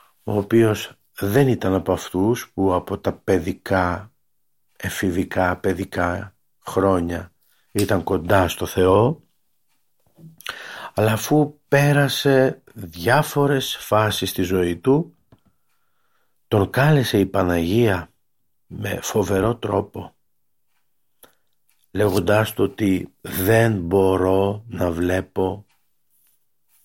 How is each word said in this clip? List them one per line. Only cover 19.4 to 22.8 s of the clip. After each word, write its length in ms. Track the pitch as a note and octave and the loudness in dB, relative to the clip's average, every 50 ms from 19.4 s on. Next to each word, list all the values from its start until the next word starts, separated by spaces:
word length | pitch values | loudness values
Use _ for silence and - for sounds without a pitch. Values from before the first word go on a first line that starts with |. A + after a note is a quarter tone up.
| F#2+ A2+ A#2+ | 0 0 -2
τρόπο, 600 | A#2 - G#2+ G2+ G2 G#2 - - F#2+ F2+ - _ _ _ _ _ _ _ _ _ _ _ _ _ _ _ _ _ _ _ _ _ _ _ - _ _ _ _ _ _ _ _ _ _ _ _ | -4 -4 -4 -2 -2 -4 -4 -10 -14 -14 -16 _ _ _ _ _ _ _ _ _ _ _ _ _ _ _ _ _ _ _ _ _ _ _ -20 _ _ _ _ _ _ _ _ _ _ _ _
λέγοντάς 640 | - F#2+ G#2 G2+ F#2 G#2 F2 F#2+ G#2 G#2+ A2 - | -2 0 0 2 0 0 0 2 2 2 0 -2
του 120 | - - G2+ | -2 -2 -2
ότι 500 | G2 - - | -2 -2 -2